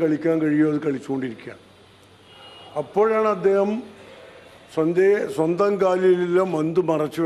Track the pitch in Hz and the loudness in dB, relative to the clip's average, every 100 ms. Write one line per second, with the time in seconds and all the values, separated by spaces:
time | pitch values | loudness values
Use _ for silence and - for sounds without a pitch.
0 | 160 147 165 165 156 147 156 147 151 131 | 0 0 0 0 0 2 2 0 -4 -6
1 | - 135 127 107 117 101 - - - - | -6 -6 -6 -10 -16 -18 -20 -20 -20 -20
2 | - - - - - - - 151 143 196 | -20 -20 -20 -20 -20 -20 -12 -10 -4 0
3 | 220 220 220 190 190 196 202 226 - - | 2 2 0 0 0 2 0 -4 -8 -18
4 | - - - - - - - 160 160 175 | -20 -20 -20 -20 -20 -20 -8 -2 0 2
5 | 190 208 - 147 160 175 202 196 190 185 | 2 2 -2 -2 -2 0 0 2 0 2
6 | 185 180 175 180 185 156 160 175 165 156 | 4 2 2 0 0 -2 -2 0 0 -2
7 | 147 - | -2 -2